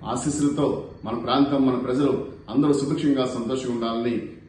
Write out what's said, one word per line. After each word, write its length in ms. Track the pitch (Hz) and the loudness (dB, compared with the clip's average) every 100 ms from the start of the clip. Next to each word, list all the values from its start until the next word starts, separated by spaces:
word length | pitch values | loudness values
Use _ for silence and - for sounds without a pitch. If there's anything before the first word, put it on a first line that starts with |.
| 107 | -4
ఆశీస్సులతో 540 | 127 151 143 143 151 135 - - - 104 | -2 -2 0 0 2 0 0 -8 -12 -8
మన 100 | 117 120 | -6 0
ప్రాంతం, 360 | 139 139 139 131 | 4 4 4 2
మన 80 | 123 123 | 2 0
ప్రజలు 280 | 127 139 - - - - | 0 2 0 -4 -12 -2
అందరూ 200 | 123 147 139 | 2 4 2
సుభిక్షంగా, 440 | 135 151 151 135 123 120 | 2 0 2 2 0 -2
సంతోషంగా 380 | 113 131 123 117 | -4 -4 -2 -2
ఉండాలని 380 | 113 117 120 107 - - | -2 -2 -2 -2 -6 -14